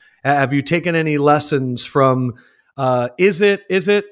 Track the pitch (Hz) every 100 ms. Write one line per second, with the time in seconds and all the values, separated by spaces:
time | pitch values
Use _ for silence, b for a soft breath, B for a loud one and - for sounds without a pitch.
0 | b b 135 143 131 143 139 170 175 165
1 | 160 147 143 147 - 143 127 123 - 147
2 | 135 127 123 117 b b b - 131 123
3 | 123 - 196 170 208 196 - 185 170 208
4 | 202